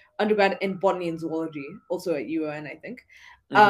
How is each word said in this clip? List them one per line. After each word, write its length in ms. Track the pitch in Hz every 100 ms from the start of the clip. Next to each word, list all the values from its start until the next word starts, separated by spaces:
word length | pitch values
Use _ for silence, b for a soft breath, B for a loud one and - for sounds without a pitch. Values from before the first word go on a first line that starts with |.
| B -
undergrad 380 | 214 208 196 180
in 160 | 196 185
botany 300 | 190 180 175
and 100 | 165
zoology, 460 | 160 160 156 147 139 202 -
also 240 | 175 180
at 120 | 147 113
U 200 | 160 151
O 40 |
N, 160 | 151 147
I 100 | -
think. 300 | 175 247 _ B B B _
Um, 60 | 202